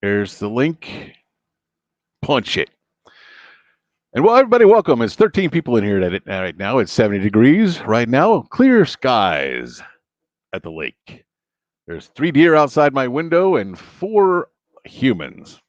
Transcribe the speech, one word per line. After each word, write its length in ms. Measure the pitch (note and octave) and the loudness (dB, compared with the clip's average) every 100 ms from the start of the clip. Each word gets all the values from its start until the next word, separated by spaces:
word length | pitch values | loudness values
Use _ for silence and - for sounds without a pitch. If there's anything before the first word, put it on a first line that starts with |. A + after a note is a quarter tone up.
There's 360 | G2+ G2+ G2 - | -4 -4 -4 -8
the 100 | G#2 | -8
link. 640 | A2+ C#3+ D#3+ - - - _ _ _ _ _ _ _ _ _ _ _ | -4 -4 -4 -14 -18 -20 _ _ _ _ _ _ _ _ _ _ _
Punch 360 | - C#3+ G#2+ A2 | -2 -2 -2 -6
it. 120 | D2+ _ _ _ _ _ - - - _ _ _ _ _ _ | -6 _ _ _ _ _ -20 -20 -20 _ _ _ _ _ _
And 100 | - | 0
well, 120 | E3+ A#3+ | 2 4
everybody, 300 | C4 A#3+ G#3+ | 2 4 6
welcome. 360 | A3+ F3 B2+ | 6 4 0
It's 140 | A2+ - | 0 0
thirteen 340 | G#3+ - F#3 | 0 0 -2
people 280 | E3 D#3 A#2+ | -2 -2 -2
in 60 | |
here 180 | G2+ G2 | 0 -2
at 120 | F#2 | -2
it, 100 | F#2 - | -4 -8
right 300 | G2 F#2 F2 | -8 -8 -8
now. 200 | G2 B2+ | -4 -2
It's 140 | F#2+ | -2
seventy 320 | - A2 G2+ | 0 0 0
degrees 580 | G2+ G#2 A#2+ E3+ A3 E3+ | 0 4 4 4 2 -2
right 260 | - A2 A#2 | -2 -2 0
now. 340 | B2+ F#3 G#3 | 0 2 0
Clear 440 | - - C4 B3 E3 | -4 0 2 4 2
skies 960 | - C3 A#2+ F#2+ D2+ C#2 B1+ A#1+ A#1 - _ _ _ _ _ _ | -2 -2 0 0 -2 -4 -6 -10 -16 -20 _ _ _ _ _ _
at 80 | F#2+ | -14
the 100 | E2+ | -12
lake. 520 | D#2+ C#2 _ _ - _ _ _ _ _ _ - | -12 -12 _ _ -20 _ _ _ _ _ _ -18
There's 200 | E2 - | -18 -18
three 240 | - D#3 | -6 -2
deer 240 | C#3+ E3+ D#3 | 2 4 4
outside 380 | D3 D3+ D3 | 2 2 0
my 140 | C3+ B2+ | 0 -4
window 480 | C3 E3 E3+ F#3+ E3 | -6 -2 0 0 -2
and 220 | G2 F#2 | -4 -12
four 720 | - _ F#3+ G#3+ F#3+ F3+ - _ _ _ - | -20 _ -4 0 2 0 -6 _ _ _ -20
humans. 760 | - C3 G2 C#2+ - - - | -4 -2 -2 -6 -16 -20 -20